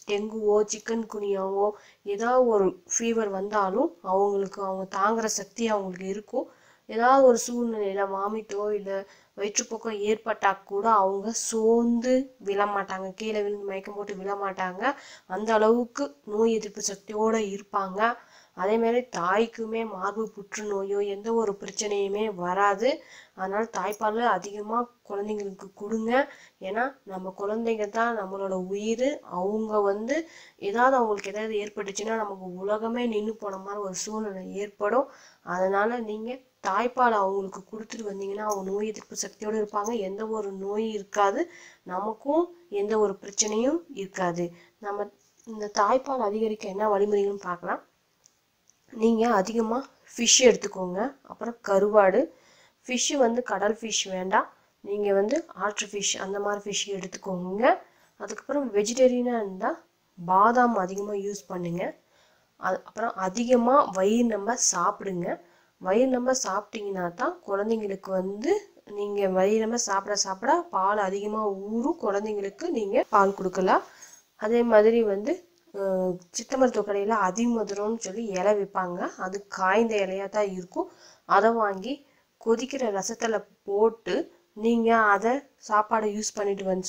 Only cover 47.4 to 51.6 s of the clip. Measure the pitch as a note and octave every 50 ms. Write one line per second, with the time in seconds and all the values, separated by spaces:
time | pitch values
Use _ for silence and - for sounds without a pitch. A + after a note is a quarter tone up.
47.4 | F#3 F3+ F3 F3 - F#3 B3 D4+ - _ _ _ _ _ _ _ _ _ _ _
48.4 | _ _ _ _ _ _ _ _ _ _ - A3+ A3 A#3 A3+ A3 A3+ A#3+ A3+ G3
49.4 | F#3+ A3+ A3 A#3 A3 A3 A#3 C4+ C#4 - _ _ _ - - - A#3 A3 - C4+
50.4 | B3+ A#3 F#3 - - G3+ - F#3 F#3 F3+ F3+ G3 A#3 C#4 - _ _ - - -
51.4 | - A#3 A#3 -